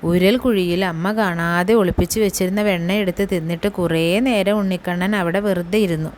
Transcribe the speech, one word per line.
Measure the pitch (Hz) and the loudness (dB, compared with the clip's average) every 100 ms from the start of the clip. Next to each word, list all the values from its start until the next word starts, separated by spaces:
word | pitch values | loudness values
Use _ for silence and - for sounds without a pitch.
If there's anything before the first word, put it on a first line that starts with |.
| 160 | 2
ഉരൽ | 175 185 247 | 2 4 2
കുഴിയിൽ | 254 208 180 175 190 | 2 0 0 0 -2
അമ്മ | 165 180 220 | -2 -2 0
കാണാതെ | 202 170 170 170 180 226 | -2 0 0 0 2 4
ഒളിപ്പിച്ചു | 185 165 175 - | 2 0 -2 0
വെച്ചിരുന്ന | 208 - 185 196 208 | 0 0 -2 0 0
വെണ്ണ | 180 170 202 | 0 0 0
എടുത്ത് | 196 - 202 | -2 -2 -2
തിന്നിട്ട് | 185 160 170 208 202 | -2 -2 -2 -4 -2
കുറേ | 170 165 165 190 262 | 0 2 2 2 2
നേരം | 226 190 208 | 2 2 0
ഉണ്ണിക്കണ്ണൻ | 196 180 - 175 185 214 | 0 -2 -2 -2 0 0
അവിടെ | 170 180 208 | 0 0 0
വെറുതെ | 185 175 208 202 | -2 0 0 0
ഇരുന്നു. | 160 156 | 0 -4